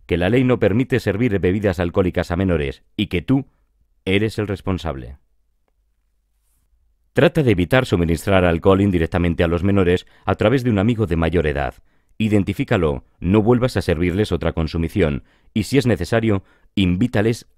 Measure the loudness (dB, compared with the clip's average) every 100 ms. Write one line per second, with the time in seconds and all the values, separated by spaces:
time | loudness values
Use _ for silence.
0 | -4 -2 2 2 2 2 2 2 0 -2
1 | -2 -2 0 0 0 0 0 -2 -2 0
2 | 0 -2 -2 0 0 0 -2 -8 _ -6
3 | -4 -4 -2 -2 -2 _ _ _ _ _
4 | -2 0 0 -4 -6 -6 -4 -4 -6 -10
5 | -12 -18 _ _ _ _ _ _ _ _
6 | _ _ _ _ _ _ _ _ _ _
7 | _ 0 2 2 0 2 2 0 0 0
8 | 0 0 0 2 2 2 2 4 4 2
9 | 0 0 0 0 0 0 0 2 2 0
10 | -4 _ -4 0 2 2 0 0 0 0
11 | 0 0 0 0 0 -2 -6 -8 _ _
12 | _ -4 0 2 0 -4 -2 0 0 -4
13 | -10 -6 0 2 4 2 0 -2 -2 0
14 | 0 -2 -2 -2 -2 -2 -4 -2 -4 0
15 | 0 -2 -8 _ _ -6 0 0 2 0
16 | 0 0 0 -2 -6 _ _ 0 2 2
17 | 0 0 0 -2 -10